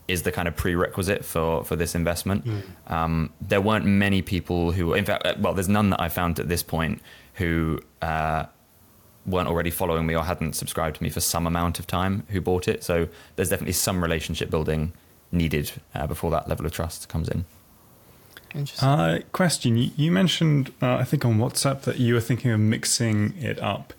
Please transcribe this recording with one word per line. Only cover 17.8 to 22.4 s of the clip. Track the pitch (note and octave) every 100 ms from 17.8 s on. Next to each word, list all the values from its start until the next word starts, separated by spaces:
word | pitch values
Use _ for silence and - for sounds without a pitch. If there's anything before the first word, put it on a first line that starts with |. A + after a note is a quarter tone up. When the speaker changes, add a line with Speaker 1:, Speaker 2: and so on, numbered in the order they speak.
| - - - - - - -
Speaker 2:
Interesting. | D3 C#3+ - C3+
Speaker 3:
Uh, | D3+ E3 E3+ -
question, | - F3+ - B2 A2+
you, | - -
you | D#3
mentioned, | F3+ F3+ - D#3+ D3 C3+ -
uh, | B2+ B2
I | B2+
think | D3 A#2+
on | G#2+
WhatsApp | B2+ - C#3+ C3+
that | B2 A#2+
you | A#2+
were | A#2+
thinking | A2+ A#2+